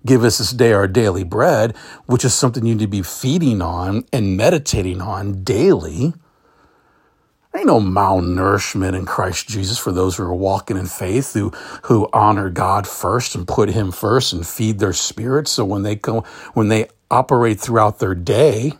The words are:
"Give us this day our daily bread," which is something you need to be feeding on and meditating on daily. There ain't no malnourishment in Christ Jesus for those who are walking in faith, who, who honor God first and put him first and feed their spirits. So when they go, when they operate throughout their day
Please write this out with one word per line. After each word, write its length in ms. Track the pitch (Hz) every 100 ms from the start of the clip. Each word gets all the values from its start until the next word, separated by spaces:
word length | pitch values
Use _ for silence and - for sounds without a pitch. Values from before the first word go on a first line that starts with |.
"Give 180 | 120 131
us 140 | 117 -
this 140 | 113
day 240 | 123 117
our 120 | 101 98
daily 380 | 117 107 90
bread," 500 | 85 101 160 131 117 - - -
which 220 | - 123 131
is 80 |
something 320 | - 135 120 113
you 80 |
need 100 | 110
to 40 | 107
be 120 | 101
feeding 640 | 90 - 131 175 151 104
on 420 | 85 87 92 104 -
and 240 | 131 98 92
meditating 640 | 113 170 - 107 92 92
on 440 | 95 95 101 95
daily. 680 | - 101 180 165 - 82 156 - _ _ _ _ _ _ _ _ _ _ _ _ _
There 100 | 330
ain't 80 | 330
no 120 | 127
malnourishment 1120 | 95 95 98 92 87 90 95 101 - 101 92
in 120 | 92 92
Christ 420 | - 95 87 -
Jesus 300 | 104 95 120
for 140 | -
those 240 | 90 92 90
who 80 |
are 100 | 90
walking 420 | 90 95 98 - 92
in 100 | 92
faith, 480 | - 92 117 139
who, 160 | 110 98 - - -
who 240 | - 117 -
honor 380 | 110 104 104 98
God 340 | 87 95 98
first 520 | 95 - 92 120 - -
and 100 | 87
put 240 | - 104
him 220 | 110 98
first 400 | 87 104 127 -
and 120 | 90
feed 360 | 82 - 110 104
their 120 | 101
spirits. 600 | 87 - - 120 139 147
So 120 | -
when 200 | 98 101
they 100 | 104
go, 300 | 104 - 110 - - -
when 120 | - 104
they 220 | 110 - _ _
operate 480 | 120 127 127 113 104
throughout 400 | - 117 107 -
their 160 | 101 90
day 560 | 87 107 151 107 135